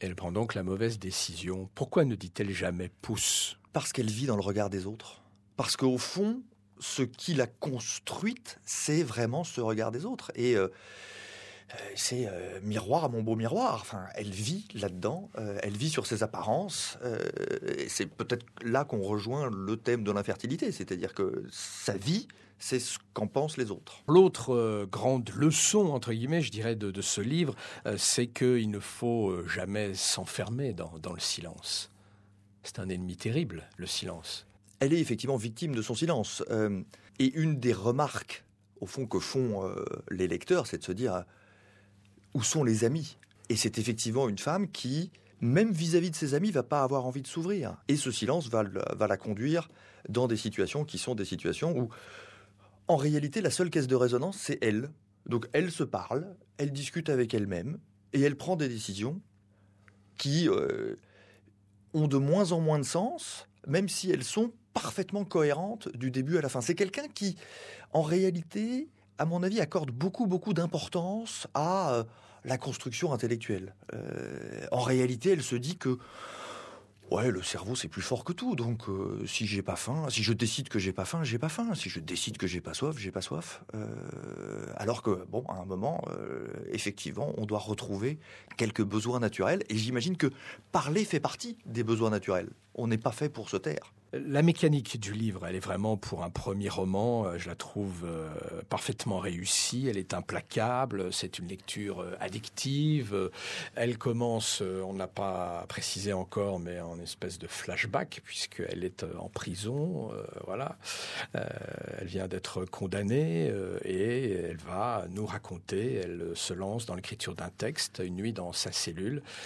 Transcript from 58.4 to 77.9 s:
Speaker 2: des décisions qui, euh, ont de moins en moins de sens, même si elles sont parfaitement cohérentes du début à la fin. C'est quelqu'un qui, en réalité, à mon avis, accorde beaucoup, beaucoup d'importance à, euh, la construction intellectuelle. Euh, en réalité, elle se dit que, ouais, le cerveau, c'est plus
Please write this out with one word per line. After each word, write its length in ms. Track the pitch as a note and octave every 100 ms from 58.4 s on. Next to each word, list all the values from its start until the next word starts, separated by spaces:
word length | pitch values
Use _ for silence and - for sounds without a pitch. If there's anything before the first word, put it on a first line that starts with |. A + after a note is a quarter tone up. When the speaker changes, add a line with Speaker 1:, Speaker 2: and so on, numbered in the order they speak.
| -
Speaker 2:
des 140 | F3+ C#3+
décisions 520 | A#2 G#2+ G2 A2 F3+ - _ _ _ _ _ - _ _ -
qui, 320 | C#3 D3+ E3
euh, 460 | F#2+ - - A1 - _ - - - _ _ _ _ _
ont 140 | D#3+ D3+
de 80 | C3+
moins 360 | C#3 F3+ F#3+
en 80 | E3+
moins 160 | D#3+ D3+
de 60 |
sens, 640 | C3+ E3 A3 E4+ - - - _ -
même 240 | D#3+ G3
si 200 | - F#3
elles 140 | D#3+
sont 300 | B2 - A#3 - _
parfaitement 540 | - - - F#3+ G3+ G3
cohérentes 680 | F3 D3 C#3+ F#3+ A3+ -
du 160 | A#2+ C3
début 280 | B2+ C3 E3+
à 20 |
la 80 | C#3
fin. 140 | C3
C'est 120 | A#2
quelqu'un 320 | F3 G3 A#3 D4
qui, 300 | - G3+ E3 - - - - -
en 80 | D#3
réalité, 880 | D#3 F3 F#3+ F3 D#3+ G#3 A3 B3+ D#4 _ _ -
à 80 | D#3
mon 160 | F3
avis, 180 | F#3 G#3+
accorde 300 | D#3 F#3 D3
beaucoup, 360 | A#2+ F3 - A#3
beaucoup 280 | F3+ G#3+
d'importance 920 | E3+ E3+ D#3+ D#3 F3+ F3 G#3+ A3+ - -
à, 400 | - D#3 F#3+ E3+
euh, 120 | A#2+ A2+ - - -
la 120 | B2+ B2+
construction 560 | - A#2+ - A2+ F3
intellectuelle. 640 | B2+ A#2 A#2 - G2 F#2+ - -
Euh, 760 | - - - A#1 C2+ A1 - -
en 80 | B2
réalité, 500 | B2 B2+ B2+ B2 F3+
elle 120 | F3+
se 120 | C3
dit 220 | A#2+ B2+ F3+
que, 220 | C3 B2+ - - - - - - - - - - -
ouais, 200 | F2+ B2
le 120 | F#2+
cerveau, 340 | F2+ - G2 B2+
c'est 120 |
plus 140 | D#2+